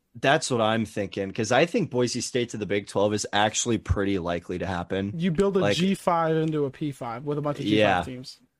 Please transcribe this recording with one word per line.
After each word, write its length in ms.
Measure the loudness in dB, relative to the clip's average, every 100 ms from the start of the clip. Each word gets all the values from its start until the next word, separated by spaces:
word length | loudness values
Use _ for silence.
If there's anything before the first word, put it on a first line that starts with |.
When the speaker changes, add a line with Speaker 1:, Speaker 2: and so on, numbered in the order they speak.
| _ -2
Speaker 1:
That's 340 | 2 4 2
what 100 | 2
I'm 240 | 2 2 0
thinking, 440 | -4 -4 -4 -4
'cause 180 | -2 2
I 140 | 4 4
think 240 | 2 -2
Boise 320 | 0 0 -2
State 280 | -4 -2 -2
to 60 | -4
the 100 | -2
Big 200 | -2 -2
twelve 260 | 0 2
is 140 | 2 0
actually 460 | 2 2 2 0 0
pretty 380 | 0 0 0 0
likely 420 | -2 -4 -4 -6
to 60 | -4
happen. 460 | -4 -4 -4 -4 -2
Speaker 2:
You 140 | -2
build 260 | 0 2 2
a 20 |
Speaker 1:
Like 160 | 2 2
Speaker 2:
G 180 | 0
five 440 | 0 0 2 2 2
into 260 | 0 0 -2
a 40 |
P 240 | -4 -8
five 320 | -6 -8 -8 -6
with 120 | -4
a 40 |
bunch 160 | -4 -2
of 60 | 2
G 60 |
five 60 | 4
Speaker 1:
Yeah. 220 | 4 2
Speaker 2:
teams. 360 | 0 -8 -16 -20 _ _